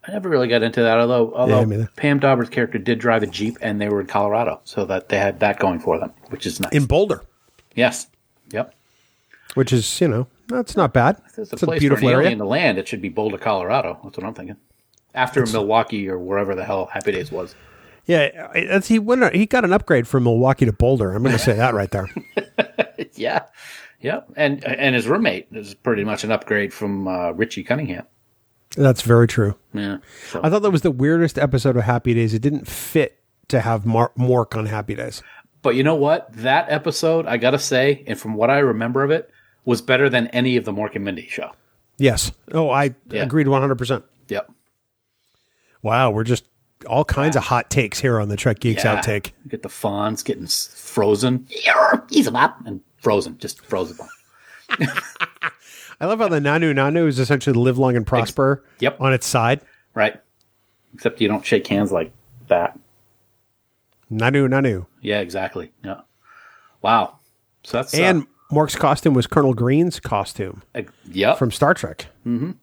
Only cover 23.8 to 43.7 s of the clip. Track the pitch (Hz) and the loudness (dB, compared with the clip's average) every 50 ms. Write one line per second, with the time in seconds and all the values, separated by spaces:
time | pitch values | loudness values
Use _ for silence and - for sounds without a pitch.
23.8 | - - _ _ - 131 170 - - _ - - 151 143 139 139 - 117 131 131 | -20 -20 _ _ -6 -4 -4 -4 -8 _ -2 0 0 0 0 -2 -4 -6 -4 0
24.8 | 135 139 127 123 110 113 156 202 233 - 92 92 - _ - 110 104 101 101 _ | 0 2 2 2 2 0 0 0 0 -2 -2 -6 -12 _ -14 -14 -14 -14 -18 _
25.8 | _ 123 117 104 101 107 104 104 - 107 110 104 - - 107 104 101 95 - - | _ -2 -2 -2 -2 -4 -4 -4 -2 -2 -2 -4 -2 -2 -2 -2 -2 -4 -6 -8
26.8 | 107 101 101 98 98 92 92 90 90 87 82 85 113 113 - 101 92 - 123 143 | -6 -6 -4 -4 -4 -4 -4 -4 -4 -4 -2 -2 -4 -4 -4 -12 -4 -4 -4 -4
27.8 | 156 113 87 87 - _ _ _ _ _ _ _ _ _ _ _ _ _ - - | -2 -6 -8 -10 -12 _ _ _ _ _ _ _ _ _ _ _ _ _ -2 2
28.8 | 139 135 123 - - 120 120 117 120 113 - - 107 101 101 _ _ _ - 104 | 4 4 4 4 4 4 6 6 6 4 4 0 0 0 -2 _ _ _ -10 -8
29.8 | 104 101 101 95 _ _ - - - - - - - 160 175 214 208 208 185 156 | -6 -6 -8 -8 _ _ -20 -20 -20 -10 -8 -2 0 2 2 2 2 2 0 2
30.8 | - 180 139 123 131 147 160 170 170 156 - - 143 139 131 131 110 139 123 120 | 0 0 0 2 2 2 4 2 2 0 0 0 0 0 0 0 0 2 0 2
31.8 | 110 101 123 120 - 123 117 117 117 110 110 110 113 143 147 143 - - - - | 2 2 0 0 2 0 2 2 2 0 0 0 -2 -2 -2 -2 -8 -10 -14 -12
32.8 | - - - 160 139 - _ _ _ _ _ _ _ _ - 127 101 113 113 110 | -12 -2 0 0 0 0 _ _ _ _ _ _ _ _ -2 0 0 0 -2 0
33.8 | 98 113 113 113 120 - _ 123 127 123 127 123 113 - - 110 107 104 104 107 | 0 0 2 2 2 2 _ 0 2 2 4 2 2 0 -2 -6 -4 -4 -6 -6
34.8 | 104 107 107 107 120 120 - - - - - - _ _ _ _ - 135 120 127 | -6 -8 -8 -8 -8 -10 -10 -14 -20 -20 -20 -20 _ _ _ _ -2 0 2 2
35.8 | 135 151 165 151 143 147 160 - - - - 110 113 127 135 160 170 - 151 151 | 2 2 2 2 2 2 2 0 -2 -10 -16 -4 0 2 2 2 2 0 -2 -2
36.8 | 147 160 139 - - 160 165 165 160 - 120 120 107 127 135 143 - - 139 127 | -2 -4 -4 0 0 0 2 0 0 -2 -2 0 2 2 2 0 -2 0 2 2
37.8 | 131 139 143 143 - - 107 - - 110 110 104 113 123 135 139 143 131 113 110 | 4 2 2 0 -4 -8 -8 -8 -6 -8 -2 0 2 2 4 4 2 2 2 0
38.8 | 113 120 123 139 139 139 156 170 - _ _ _ _ _ _ _ _ 131 120 110 | -2 -2 0 0 0 2 0 -2 -2 _ _ _ _ _ _ _ _ 0 0 0
39.8 | - - 131 127 135 139 123 123 117 113 - 123 123 127 127 120 - 110 101 101 | 2 0 2 4 4 2 2 0 -2 0 -2 -2 0 2 0 0 0 -2 -6 -6
40.8 | 107 107 - 107 101 101 95 82 82 - - - - - - _ _ _ _ _ | -6 -6 -6 -6 -6 -6 -8 -8 -10 -12 -10 -10 -10 -12 -14 _ _ _ _ _
41.8 | _ _ _ - 139 135 110 - - - - _ _ - - 160 160 147 127 139 | _ _ _ 2 2 2 2 2 -4 -6 -6 _ _ -4 -2 0 0 2 2 2
42.8 | 143 139 123 _ _ - - 107 - 131 123 156 147 135 139 135 135 139 | 0 0 -4 _ _ -8 -6 -4 -4 0 0 2 2 4 2 2 2 0